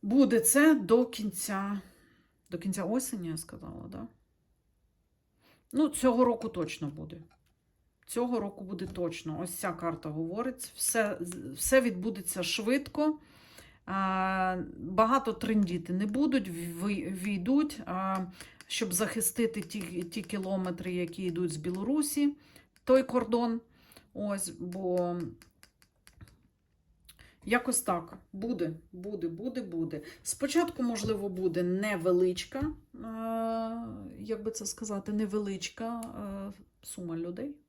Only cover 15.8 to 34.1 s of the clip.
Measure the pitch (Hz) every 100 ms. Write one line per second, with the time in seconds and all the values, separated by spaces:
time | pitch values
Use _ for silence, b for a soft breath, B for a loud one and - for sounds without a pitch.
15.8 | 165 180 208 220 294 254 190 170 170 170
16.8 | 196 196 - 190 190 202 180 277 302 220
17.8 | - 185 190 190 185 B B B B -
18.8 | 208 175 214 226 220 - 226 220 - 208
19.8 | 180 180 170 - 196 202 190 190 185 180
20.8 | 185 180 170 165 185 170 180 151 156 185
21.8 | 220 294 294 - 285 285 B B B _
22.8 | - 262 262 240 220 233 233 226 - b
23.8 | b b b - 202 196 185 - 180 185
24.8 | 185 180 175 175 165 - - _ - _
25.8 | _ _ - - - - _ _ _ _
26.8 | _ _ _ - b b - 233 240 247
27.8 | - 175 170 - - 196 226 214 165 160
28.8 | - 185 190 202 170 165 233 254 202 165
29.8 | 160 151 B B - - 277 320 339 -
30.8 | 240 226 208 208 202 185 185 170 180 185
31.8 | 214 196 170 175 185 180 - 269 294 311
32.8 | - - 220 226 226 226 226 226 226 226
33.8 | 233 214 202